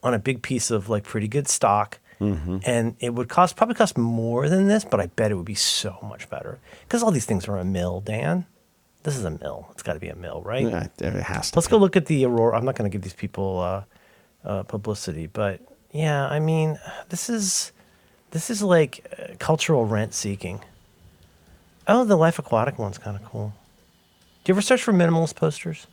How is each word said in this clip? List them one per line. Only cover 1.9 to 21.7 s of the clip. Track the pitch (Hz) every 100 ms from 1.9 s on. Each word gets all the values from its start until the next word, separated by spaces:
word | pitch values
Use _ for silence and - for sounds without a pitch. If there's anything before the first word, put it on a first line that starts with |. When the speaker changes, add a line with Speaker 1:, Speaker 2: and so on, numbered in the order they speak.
| - _ _
Speaker 2:
Mm-hmm. | 101 92 78 95 98
Speaker 1:
And | 120 113 117
it | 120
would | 120 120
cost, | - 180 -
probably | 220 233
cost | 214 -
more | 117 117 113 117 147
than | 185 196
this, | 214
but | - 110
I | 90
bet | - 107
it | 101
would | 87
be |
so | 98 - - 104 90
much | 107 60 -
better. | - - - - - -
'Cause | 240
all | 226
these | 156 -
things | 101 90
are | 101
a | 92
mill, | 95 90 90
Dan. | 107 107 139 175 175 _ _ _ _ _
This | - 135
is |
a | 95
mill. | 78 71 58 -
It's | -
gotta | - 78
be | 85
a | 78
mill, | 87 82
right? | 82 120 117
Speaker 2:
Yeah, | 98 - -
it | - -
has | - - -
to | -
Speaker 1:
Let's | 165
Speaker 2:
be. |
Speaker 1:
go | 226
look | 190 190
at | 156
the | 151 131
Aurora. | 120 113 113
I'm | 127
not | 127
gonna | 107
give | 98
these | 95
people, | - 101 - 98 92
uh, | 90 95 98 _ _ _ _ _
uh, | - 101
publicity, | 101 107 104 101 - 78 80
but | - 101 95 - - _
yeah, | 151 156 143 135
I | 147
mean, | 156 160 156 151 - - -
this | 180 -
is, | 233 196 - - _ _ _ _ _ _
this | 160 -
is | 208
like, | 202 175 151 - - -
uh, | - -
cultural | - 156 - 151 110
rent | 107 107 -
seeking. | 107 98 90 101 - - _ _ - _ _ _ _ - _